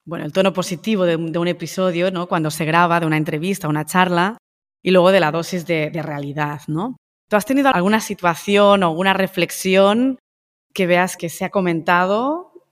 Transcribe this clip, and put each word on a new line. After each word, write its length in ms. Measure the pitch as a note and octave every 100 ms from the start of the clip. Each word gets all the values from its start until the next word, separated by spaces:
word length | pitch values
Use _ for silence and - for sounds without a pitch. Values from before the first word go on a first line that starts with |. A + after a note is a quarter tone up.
| -
bueno, 200 | - D#3
el 80 |
tono 180 | F#3+ F#3+
positivo 540 | F#3 F3+ F3+ A3 G#3+ F3
de 100 | E3
un, 160 | E3
de 80 | E3
un 80 | E3+
episodio, 640 | F3 D#3+ - F#3 E3+ F3+
¿no? 160 | F#3 F3
Cuando 240 | F3+ D#3
se 140 | D#3 D#3
graba, 340 | E3 F3 E3+
de 60 | D#3+
una 120 | D#3
entrevista, 520 | D3+ D#3 F3+ F#3+ D3+
una 160 | D3+ D3+
charla, 520 | F#3 F3+ F3 F#3 A#3 _ _ _ _
y 80 | E3+
luego 200 | F#3 F3
de 100 | G3
la 100 | D3+
dosis 340 | E3 D#3+ F3+ D3+
de, 240 | D#3+ D3+
de 100 | D#3+
realidad, 600 | D3+ C#3+ C#3+ C#3+ D3 D3 -
¿no? 300 | D#3 A3+ - _ _ _
¿Tú 80 | G#3
has 80 | -
tenido 240 | C4+ C4+
alguna 280 | G3 F#3 A3
situación 800 | - G3+ F3 D#3+ - G3+ G3+ G3+
o 40 | F3
alguna 240 | D#3+ F#3+
reflexión 1040 | F#3+ F#3 F3+ E3+ - G3 F#3+ G3 A3 C4 C4 _ _ _ _ _
que 140 | - F3+
veas 280 | F3 F3+ -
que 140 | E3+
se 160 | - F#3
ha 40 |
comentado 1000 | G3+ F3+ E3 E3 F3 F#3 G#3 C4 E4 F#4 - _